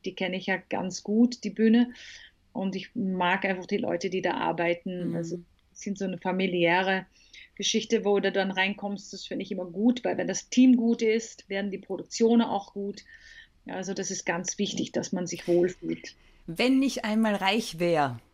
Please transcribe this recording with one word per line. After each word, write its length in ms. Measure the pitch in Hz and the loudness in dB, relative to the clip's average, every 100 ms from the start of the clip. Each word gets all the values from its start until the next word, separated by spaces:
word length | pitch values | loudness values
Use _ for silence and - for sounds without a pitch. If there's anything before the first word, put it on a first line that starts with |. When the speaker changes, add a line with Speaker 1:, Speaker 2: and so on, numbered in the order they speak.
Speaker 1:
die 100 | - | -10
kenne 220 | 185 190 185 | -6 -4 -4
ich 100 | 190 | -4
ja 100 | 185 - | -4 -4
ganz 320 | 202 190 185 | -6 -4 -6
gut, 420 | - 214 247 247 | -2 4 4 2
die 60 | 208 | -6
Bühne. 420 | - 220 233 240 - - - - _ _ | 2 4 6 4 -2 -20 -20 -20 _ _
Und 220 | - 196 | -8 -6
ich 200 | 190 - | -6 -8
mag 500 | - 190 185 180 190 | -6 -4 0 2 2
einfach 220 | 190 185 185 | 0 -4 -2
die 100 | 208 | -4
Leute, 320 | - 170 190 | -2 -2 -2
die 140 | 185 | -2
da 120 | 175 | -2
arbeiten. 760 | - 165 165 170 175 190 180 175 | -2 -2 0 0 -2 -4 -6 -4
Speaker 2:
Mhm. 60 | 170 | -4
Speaker 1:
Also, 240 | 165 175 170 _ _ | -6 -8 -12 _ _
es 60 | - | -12
sind 180 | - 196 | -8 -6
so 80 | 196 | -4
eine 100 | 175 | -4
familiäre 840 | 190 185 190 175 170 175 190 190 185 _ _ - - | -4 0 0 2 4 4 2 0 -4 _ _ -20 -18
Geschichte, 500 | - - 220 214 226 | -8 -2 -2 0 0
wo 140 | 190 202 | 2 2
du 140 | 196 | 2
dann 180 | 196 190 | 0 0
reinkommst. 640 | 185 190 202 202 202 - | 0 -2 -2 -6 -8 -10
Das 140 | 196 - | -14 -10
finde 160 | 185 | -8
ich 80 | 190 | -6
immer 140 | 190 175 | -6 -6
gut, 380 | 170 226 247 | 0 2 4
weil 120 | 185 - | 2 0
wenn 100 | 175 | -2
das 200 | 190 - | -4 0
Team 280 | - 262 247 | 6 8 8
gut 260 | 226 226 | 6 2
ist, 460 | 226 220 226 - - | 2 2 -2 -12 -8
werden 200 | 196 202 | -6 -4
die 80 | 190 | -6
Produktionen 640 | - 190 180 - 226 233 | -8 -10 -8 2 6 6
auch 300 | 233 202 202 | 4 0 -4
gut. 300 | - 202 208 - - - - - _ - | -8 -8 -8 -14 -20 -20 -20 -20 _ -12
Ja, 80 | |
also 180 | 185 185 | -8 -6
das 180 | 196 196 | -6 -6
ist 140 | 190 | -4
ganz 320 | - 175 180 - | -4 -4 -4 -4
wichtig, 340 | 196 - - | -4 -2 -4
dass 200 | - 170 | -4 -4
man 140 | 185 175 | -4 -4
sich 200 | 170 - | -6 0
wohlfühlt. 680 | 175 180 185 165 165 - - _ _ - | 2 2 0 -8 -8 -10 -20 _ _ -10
Speaker 2:
Wenn 360 | 165 240 262 | -2 2 2
ich 220 | 269 - | 2 0
einmal 300 | 214 214 220 | -2 2 2
reich 440 | 202 190 214 220 165 | 2 0 0 -2 -2
wär 400 | 175 165 139 120 - | 2 2 2 -2 -12